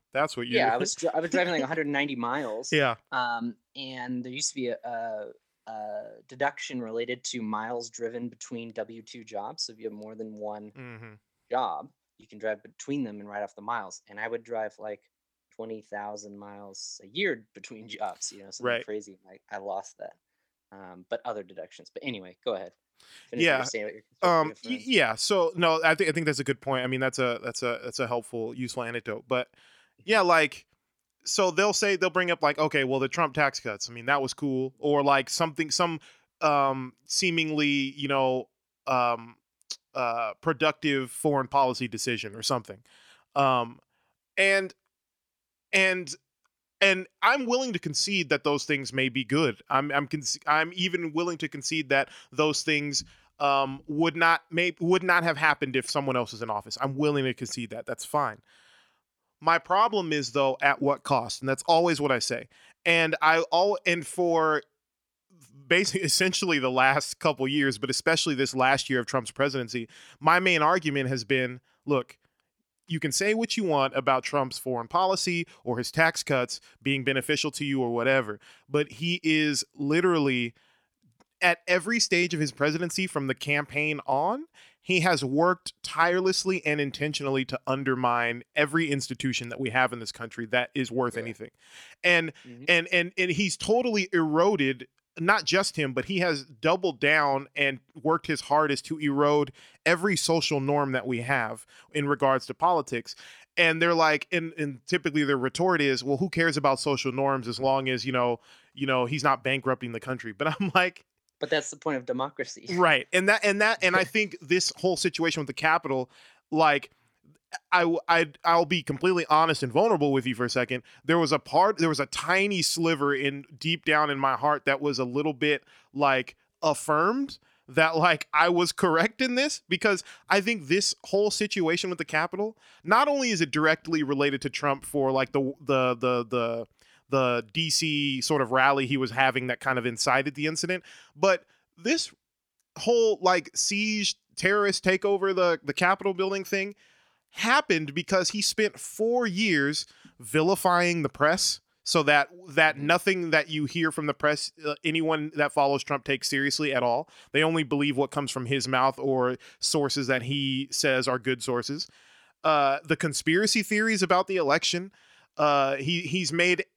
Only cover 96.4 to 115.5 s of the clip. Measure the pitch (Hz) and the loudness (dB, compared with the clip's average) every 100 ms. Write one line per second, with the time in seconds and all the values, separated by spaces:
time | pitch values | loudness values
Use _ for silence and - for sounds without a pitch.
96.4 | 131 127 156 185 185 131 143 156 147 135 | -6 -4 0 2 0 0 4 4 4 0
97.4 | 139 - 143 131 - 156 151 160 - 151 | -2 -2 -2 -2 -10 -4 0 0 0 -6
98.4 | - 147 151 139 - 160 151 139 147 147 | 0 2 2 0 -4 -4 -2 2 4 4
99.4 | 143 - - _ - 170 202 180 - 165 | 0 -6 -20 _ 0 2 2 0 0 0
100.4 | - 143 135 147 139 131 110 120 120 139 | 0 -2 0 0 0 -2 -2 -4 -2 -2
101.4 | 113 113 - - - 151 143 143 135 131 | -2 -6 -16 -20 -10 -4 -2 2 2 2
102.4 | - 123 170 175 135 120 - - - - | 0 -2 2 2 0 -4 -8 -14 -20 -20
103.4 | - - 165 160 170 170 156 151 - 175 | -6 2 2 4 2 4 4 2 -2 -4
104.4 | 165 165 147 127 - 180 156 147 143 139 | -4 -4 -6 -6 -4 -4 0 0 2 2
105.4 | 127 - 185 170 139 131 123 139 185 165 | 0 0 2 4 2 2 0 0 0 2
106.4 | 165 151 143 131 151 135 139 127 139 135 | 2 2 2 2 2 0 0 0 0 0
107.4 | 117 117 135 135 131 127 120 127 123 117 | -2 -2 0 0 0 -2 -2 0 0 -2
108.4 | _ - _ - 135 131 120 147 143 131 | _ -20 _ -6 0 0 0 0 2 2
109.4 | 131 135 131 127 120 113 131 127 117 101 | 0 0 0 -2 -4 -8 -6 -8 -8 -4
110.4 | 151 151 196 185 180 - - _ _ _ | -4 -2 0 2 0 -2 -16 _ _ _
111.4 | 147 156 143 - 160 135 123 127 135 - | -2 -2 -2 -6 -4 -4 -4 -4 -6 -6
112.4 | 127 - - 175 175 139 - 180 190 214 | -10 -10 -6 2 4 4 2 0 2 2
113.4 | 208 202 214 226 185 185 185 220 208 170 | 2 2 2 2 2 2 2 0 -2 -6
114.4 | 139 180 - - 180 175 180 - 165 156 | -2 0 0 -2 -2 0 -2 0 -2 -2
115.4 | 135 | -6